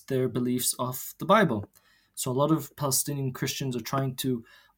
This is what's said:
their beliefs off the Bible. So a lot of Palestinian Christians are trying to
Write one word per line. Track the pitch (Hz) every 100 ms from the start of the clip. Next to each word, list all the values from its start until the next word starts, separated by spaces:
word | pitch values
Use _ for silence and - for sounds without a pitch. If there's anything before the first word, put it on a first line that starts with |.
| -
their | 131 127
beliefs | 123 123 123 - -
off | 127 127 - -
the | 156
Bible. | 214 175 107 98 _ _ _ _ -
So | 131
a |
lot | 127 147
of | 156 135 -
Palestinian | 143 135 - 143 135
Christians | - 131 - 135 120
are |
trying | 113 139 135 131
to | 135 120 - - _